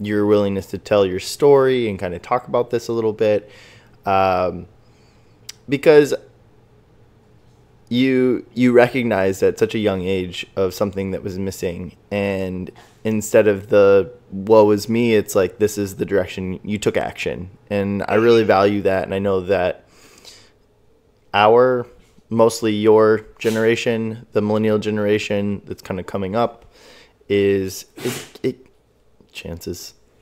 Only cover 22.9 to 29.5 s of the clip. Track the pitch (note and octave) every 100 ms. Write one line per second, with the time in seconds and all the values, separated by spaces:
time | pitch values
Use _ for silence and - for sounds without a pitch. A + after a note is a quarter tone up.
22.9 | G#2+ A2 A2 G#2+ - A2+ A2 A2 A#2 -
23.9 | A2+ A2+ A2 - A2+ G#2 G#2+ A2 G#2+ G#2
24.9 | G#2+ G#2 G#2+ - G2+ G2+ G2 - G2+ -
25.9 | F#2+ F2+ G2+ F#2+ G#2+ A#2+ - _ _ -
26.9 | - _ _ - G2+ G2 G2 F#2+ - -
27.9 | - B2 - - - B2+ B2+ _ _ _
28.9 | _ _ _ _ - E2+